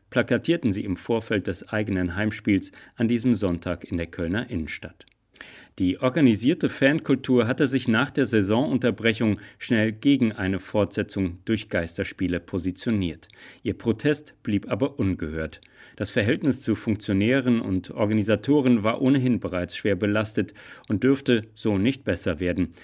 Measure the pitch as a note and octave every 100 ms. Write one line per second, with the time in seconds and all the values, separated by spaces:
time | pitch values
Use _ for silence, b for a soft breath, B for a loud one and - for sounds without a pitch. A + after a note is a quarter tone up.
0 | _ B2 B2 A#2+ - E3+ B2 F#2+ G2+ F2
1 | - A2+ - G#2+ F#2+ F2+ - G#2+ G#2+ F#2
2 | F2+ F2 G#2+ - - G2 F#2+ B B -
3 | A2+ A#2 B2 G#2 G2 E2+ F2+ E2 - F2
4 | E2 - E2+ G#2 - F2+ D2+ - E2+ -
5 | - _ _ B B B B - F2+ -
6 | C3 E3 C3 G2+ B2 F3 D3 - C#3 D#3+
7 | - C3 C3 B2 A2+ C3+ C#3 C3 B2 A2
8 | C#3 - A#2 A2 G2 A2 D3+ C3 A#2+ -
9 | A2+ A2 A2+ G2 B B - A2+ A2 A2
10 | C3+ C3+ A2+ G#2 F#2+ F#2+ - G#2+ G2 -
11 | G2 G2+ F#2 F2 - A2 - F#2+ E2+ -
12 | F#2+ - F#2 F2 - F#2+ F#2 F2+ A#2+ G#2+
13 | F2 D2 - B B B A2+ - A#2 G#2+
14 | D3 D3 - _ - G2+ - A#2 C3+ -
15 | G2 D#2+ D2+ D#2+ D#2+ - B B B -
16 | - B2 G#2 D#3 D3+ B2 - G2+ A#2 G2+
17 | - G2 G#2+ C3+ B2 A#2 A2 F#2+ - -
18 | G#2+ A2 G#2 G#2 - D3 B2+ A#2 G#2+ A#2+
19 | C3 C#3 B2 A2 E2+ F2+ F2 - G#2 F2+
20 | G#2 G#2+ A2 - G2+ B B B - G2+
21 | B2+ C3+ C3 A#2 G#2+ - A2 G2 A2+ C3+
22 | - F2 G2 D#2 F2+ E2+ E2 B